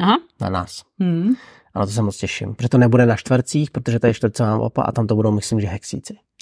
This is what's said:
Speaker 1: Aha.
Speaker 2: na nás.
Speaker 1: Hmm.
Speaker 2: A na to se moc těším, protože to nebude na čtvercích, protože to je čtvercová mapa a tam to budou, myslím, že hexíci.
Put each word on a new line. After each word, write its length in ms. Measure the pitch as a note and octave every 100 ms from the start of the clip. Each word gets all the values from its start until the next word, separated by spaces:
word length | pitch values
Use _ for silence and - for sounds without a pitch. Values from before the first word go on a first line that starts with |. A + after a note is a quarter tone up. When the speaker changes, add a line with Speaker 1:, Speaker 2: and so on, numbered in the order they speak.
Speaker 1:
Aha. 160 | F3+ C4 - -
Speaker 2:
na 80 | G2
nás. 340 | F#2 F2 - - -
Speaker 1:
Hmm. 340 | F3+ E3 F#3+ C4 - - _
Speaker 2:
A 60 | -
na 60 | G2+
to 60 |
se 100 | A2
moc 160 | G#2 -
těším, 380 | F#2+ - G2+ G#2
protože 140 | A#2+
to 80 | B2+
nebude 280 | A#2+ A#2 A#2+
na 100 | A2
čtvercích, 560 | - B2+ - D3 D3+
protože 280 | - A#2+ A#2
to 80 | A#2
je 60 |
čtvercová 440 | A2 A2 - A2 A2
mapa 240 | A2+ -
a 80 | -
tam 160 | - G#2+
to 80 | G#2+
budou, 160 | A2
myslím, 280 | G#2 - A2
že 80 | G#2
hexíci. 500 | G#2 - - - G#3 _ _